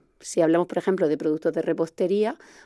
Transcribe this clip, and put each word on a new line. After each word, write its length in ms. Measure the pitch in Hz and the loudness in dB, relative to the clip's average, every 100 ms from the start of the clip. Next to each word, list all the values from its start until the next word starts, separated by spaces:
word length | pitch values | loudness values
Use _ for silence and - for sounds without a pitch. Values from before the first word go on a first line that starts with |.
| _ _ | _ _
Si 200 | - - | -6 0
hablamos, 260 | 160 170 175 | 2 2 0
por 100 | 180 | -2
ejemplo, 300 | 196 185 160 | -2 0 0
de 100 | 147 | 0
productos 360 | 160 151 165 | -2 -2 -2
de 80 | 165 | -2
repostería, 760 | 156 165 165 - 180 202 214 311 - - | -2 -2 -4 -2 -2 0 -2 -4 -16 -20